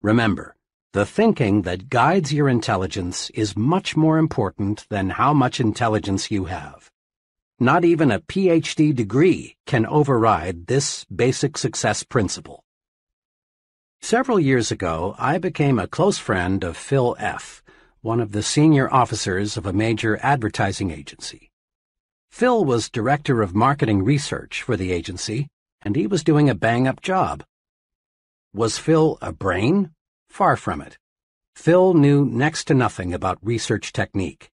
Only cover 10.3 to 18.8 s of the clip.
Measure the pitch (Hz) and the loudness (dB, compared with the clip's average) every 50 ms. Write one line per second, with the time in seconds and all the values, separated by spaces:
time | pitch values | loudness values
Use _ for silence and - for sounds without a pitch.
10.3 | 104 85 80 92 92 82 85 - 120 139 139 - - - - _ 101 - 113 127 | 2 2 0 -6 -8 -10 -6 -2 -2 -2 -2 -2 -8 -10 -12 _ -4 0 0 0
11.3 | 131 - - 135 147 - - 135 - - - 117 104 - - _ - 127 101 92 | 0 0 -4 -4 -4 -4 -6 -6 -4 -2 -2 -2 -2 -2 -6 _ -2 -2 -2 -2
12.3 | - - - - - - _ _ _ _ _ _ _ _ _ _ _ _ _ _ | -4 -8 -14 -18 -20 -20 _ _ _ _ _ _ _ _ _ _ _ _ _ _
13.3 | _ _ _ _ _ _ _ _ _ _ _ _ _ _ - - 220 240 262 262 | _ _ _ _ _ _ _ _ _ _ _ _ _ _ -4 0 0 0 2 2
14.3 | 240 196 160 135 135 123 110 - 117 107 98 85 82 80 85 98 107 - 123 127 | 2 2 4 4 4 2 2 0 -4 -4 -2 -4 -2 -2 -4 -6 -6 -4 -2 -2
15.3 | 151 185 165 185 156 - 151 139 135 110 90 87 - - 165 202 180 - - - | -2 -2 -2 -4 -2 0 2 2 2 0 0 -4 -2 0 0 2 0 -2 -2 -2
16.3 | 110 92 87 90 98 98 - 87 82 - - - 139 139 123 120 - - - 98 | -2 0 0 0 -2 -2 -4 -6 -8 -10 -6 -2 0 2 2 0 -2 -2 -6 -8
17.3 | - 101 - - - - _ _ _ _ _ _ _ _ - 110 113 120 120 104 | -8 -8 -14 -18 -20 -20 _ _ _ _ _ _ _ _ -8 -4 -2 -2 -2 -2
18.3 | 101 104 101 - - 151 147 160 156 139 | -4 -6 -4 -2 0 4 4 6 6 4